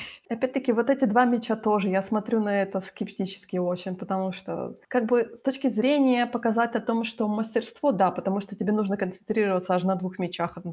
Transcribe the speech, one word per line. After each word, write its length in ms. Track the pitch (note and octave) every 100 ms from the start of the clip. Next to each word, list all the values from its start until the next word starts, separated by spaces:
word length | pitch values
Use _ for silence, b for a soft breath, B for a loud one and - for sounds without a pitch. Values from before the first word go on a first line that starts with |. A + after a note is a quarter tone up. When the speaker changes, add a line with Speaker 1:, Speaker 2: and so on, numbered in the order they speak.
| B
Speaker 1:
<laughs> 240 | B _
Speaker 2:
Опять-таки, 420 | A3+ B3+ B3+ C4
вот 180 | A3 A#3+
эти 160 | C4+ B3+
два 200 | G#3+ B3
меча 300 | A#3 A3+ A3
тоже, 340 | A3 G#3 G3
я 140 | F#3
смотрю 360 | F#3+ G#3+ G#3 A3+
на 220 | G#3 G3+
это 200 | G3 G3
скептически 680 | F#3+ - G3 - F#3+ - - F3+
очень, 380 | F3 F3+ F#3+ F3+
потому 360 | F#3+ F#3+ F#3+
что, 440 | F3+ - E3 - - _
как 180 | B3 A3
бы, 260 | A#3+ A#3 -
с 60 |
точки 280 | - C4 C4+
зрения 580 | G3+ B3 D4 C4+ B3 A#3+
показать 480 | A#3+ A3+ A3 A#3 B3
о 40 |
том, 240 | A3 A3+
что 240 | A3+ - G#3+
мастерство, 640 | G#3+ A3 - - - D4
да, 200 | G3 F#3
потому 280 | F3+ G3 G3
что 140 | G3 -
тебе 160 | F#3+
нужно 240 | G#3+ G3+ E3+
концентрироваться 760 | F#3+ - - A3 G#3 F#3 F3+
аж 100 | F3+
на 120 | F#3 F#3+
двух 240 | F#3 F#3
мечах, 320 | F3 - E3+ F3
а 60 | F3